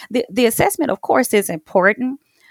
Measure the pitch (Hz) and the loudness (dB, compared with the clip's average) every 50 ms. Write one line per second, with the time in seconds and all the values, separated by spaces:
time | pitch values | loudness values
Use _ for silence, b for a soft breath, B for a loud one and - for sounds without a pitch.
0 | B B 214 247 - - 185 247 247 226 233 - - - - - 302 - 196 - | B B -4 -4 -4 -2 0 2 2 2 2 2 0 0 0 -2 -2 -2 -2 -4
1 | - - - 262 247 - - 208 190 - 175 156 - - - 190 180 196 214 - | -2 0 0 0 2 2 0 0 0 -2 -6 -8 -6 -2 0 2 2 2 2 0
2 | 247 254 277 - b b b b b b | -4 -6 -6 -10 b b b b b b